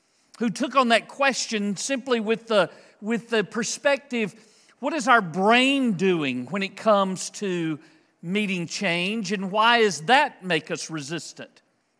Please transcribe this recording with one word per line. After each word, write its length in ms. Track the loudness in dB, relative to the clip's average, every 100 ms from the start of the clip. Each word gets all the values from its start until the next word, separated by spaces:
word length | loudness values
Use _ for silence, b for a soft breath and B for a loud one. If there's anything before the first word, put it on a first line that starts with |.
| _ _ _ -6
who 100 | -4
took 280 | -2 -2 0
on 120 | 2
that 200 | 2 0
question 680 | -2 0 0 -4 -4 -4 -4
simply 440 | -4 -6 -2 -2
with 260 | 0 -4 0
the, 240 | 2 2 B B B
with 280 | -4 -4 -2
the 140 | -2
perspective, 920 | -2 -6 -6 -2 0 0 -2 -4 -4 b b b b _
what 140 | -4
is 160 | 0 4
our 120 | 4
brain 720 | 4 2 4 6 4 2 0
doing 520 | 2 2 2 0 -4 -4
when 160 | -6
it 140 | -6 -2
comes 540 | 2 4 2 -2 -8
to 500 | -6 -4 -2 -2 -4 b b b _
meeting 460 | -4 -2 -2 -4 -6
change, 640 | -4 -2 -2 -2 -4 -4
and 180 | -4 -2
why 300 | 2 4 6
does 220 | 4 2
that 420 | 2 4 2 -2
make 260 | -2 -2 -2
us 180 | -8 -8
resistant? 720 | -10 -8 -10 -10 -16 -18 _ _ _ _